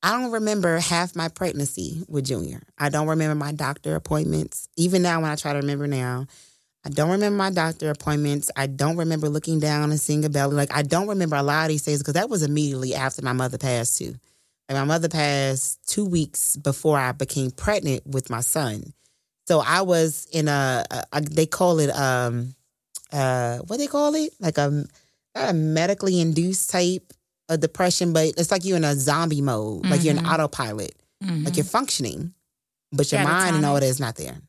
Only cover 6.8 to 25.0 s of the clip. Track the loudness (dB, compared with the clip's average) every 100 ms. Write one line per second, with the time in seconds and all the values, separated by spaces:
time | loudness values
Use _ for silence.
6.8 | -8 -2 0 2 2 2 0 0 0 -2
7.8 | -4 -4 -2 0 0 -2 -4 -4 -4 0
8.8 | 0 0 0 0 0 -2 0 0 2 2
9.8 | 2 0 0 0 2 2 2 2 0 0
10.8 | 0 0 0 0 0 2 2 2 2 0
11.8 | 0 -2 0 0 0 0 0 2 0 -2
12.8 | -4 -2 -4 -4 -4 -2 -2 -2 -2 0
13.8 | 0 -2 -4 -10 _ _ _ _ _ -2
14.8 | 2 2 0 2 2 2 0 0 -4 -6
15.8 | -4 -2 0 0 0 -2 -2 -2 -2 0
16.8 | 2 2 2 -2 -4 -2 -4 -2 0 0
17.8 | 0 -4 -2 -6 -4 -4 -2 0 -2 -4
18.8 | -10 -18 _ _ _ _ 2 4 4 2
19.8 | 4 4 2 0 -6 0 2 2 2 0
20.8 | -2 -6 -4 -4 -2 0 0 2 4 4
21.8 | 2 2 2 2 0 -2 -4 -10 _ _
22.8 | _ -18 _ -2 0 0 -2 -4 -6 -4
23.8 | -2 2 2 2 -2 -2 -2 0 0 0
24.8 | -4 _